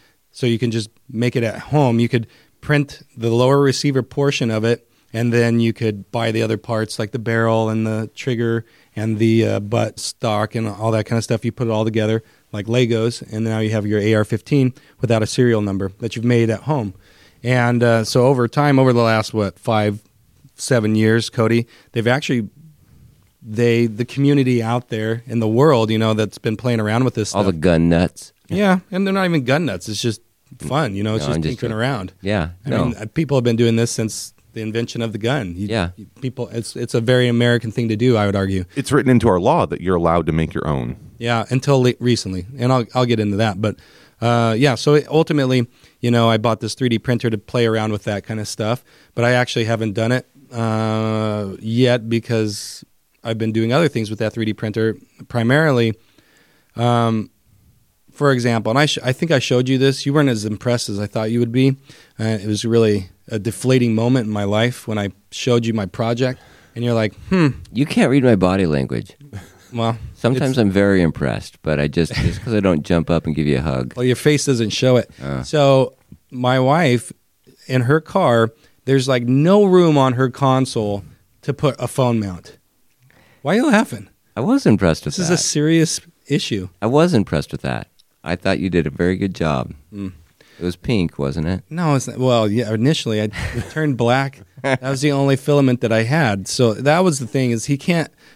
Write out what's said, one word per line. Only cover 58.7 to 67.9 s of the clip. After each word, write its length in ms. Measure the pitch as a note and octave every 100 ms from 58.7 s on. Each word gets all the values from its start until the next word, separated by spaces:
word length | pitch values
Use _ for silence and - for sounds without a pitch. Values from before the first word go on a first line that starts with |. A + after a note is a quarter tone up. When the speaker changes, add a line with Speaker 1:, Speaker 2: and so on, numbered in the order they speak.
Speaker 1:
and 80 | B2+
I 60 | D3+
sh-, 100 | -
I 80 | B2
think 200 | C3 E3
I 80 | C#3
showed 300 | - B2 B2+
you 80 | C3
this. 280 | C3+ C3+ C#3+
You 80 |
weren't 160 | D3 C#3+
as 160 | A2 G#2+
impressed 440 | G#2 B2 A#2+ -
as 100 | G2+
I 60 | G#2
thought 220 | A#2 A2
you 80 | A#2+
would 120 | A#2+
be. 260 | B2 C3+ C3+ - - - -
Uh, 40 | A2 A2
it 60 | G#2+
was 180 | G#2 A#2
really 440 | A#2 A2 G2+ F#2 _ -
a 100 | A2
deflating 560 | A2+ - B2+ C3 A#2+
moment 320 | A2 A#2+ C3 G#2+
in 60 |
my 120 | G#2
life 440 | G2+ G#2 A#2+ B2+ -
when 100 | G#2+
I 120 | G2+ - _
showed 340 | - - A#2+ A2+
you 80 |
my 120 | A2 G2
project, 540 | - A2+ A#2+ B2+ B2+ - - _ A#2
and 80 |
you're 100 | A#2+ A2+
like, 200 | A2 - -
"Hmm." 200 | F#3+ D3+ - -
Speaker 2:
You 140 | G#2+
can't 240 | D3+